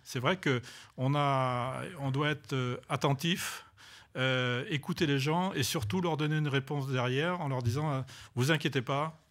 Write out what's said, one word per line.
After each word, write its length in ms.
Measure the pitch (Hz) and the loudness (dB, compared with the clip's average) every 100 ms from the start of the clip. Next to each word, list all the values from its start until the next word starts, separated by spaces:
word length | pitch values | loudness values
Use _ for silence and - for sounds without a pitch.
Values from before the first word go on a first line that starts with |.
C'est 160 | - 131 | -8 -2
vrai 180 | 127 185 | 0 2
que 240 | 151 123 - - - - | 2 0 -2 -14 -14 -2
on 180 | 131 | 0
a, 680 | 143 143 135 131 123 123 131 - 175 | 2 2 2 2 0 -2 -4 -8 -6
on 100 | 139 | -2
doit 200 | 131 151 | 0 0
être, 220 | 151 - | -2 -4
euh, 240 | 135 123 123 - | -2 -2 -4 -4
attentif, 760 | 143 151 139 170 196 - - - - - - - - | 0 2 2 0 0 -2 -8 -14 -20 -20 -20 -12 -2
euh, 480 | 131 127 127 123 - | 2 2 2 0 -2
écouter 360 | 151 - 175 160 | -4 -2 0 2
les 140 | 139 | 4
gens 320 | 135 165 185 | 2 2 2
et 100 | 196 | 0
surtout 380 | 123 165 - 185 | 0 -2 -2 0
leur 160 | 175 151 | 0 2
donner 200 | 151 156 | 2 2
une 120 | 151 | 2
réponse 400 | 139 135 147 135 | 2 0 -2 -2
derrière 520 | 131 123 127 165 180 | 0 0 2 0 0
en 80 | 151 | -2
leur 140 | 131 | -2
disant, 300 | 120 127 156 | 0 0 0
euh, « 80 | 135 131 - - | -2 -4 -12 -6
Vous 160 | - 131 | 0 4
inquiétez 320 | 156 156 135 | 4 2 0
pas, 380 | 117 139 156 156 _ | 0 0 -2 -6 _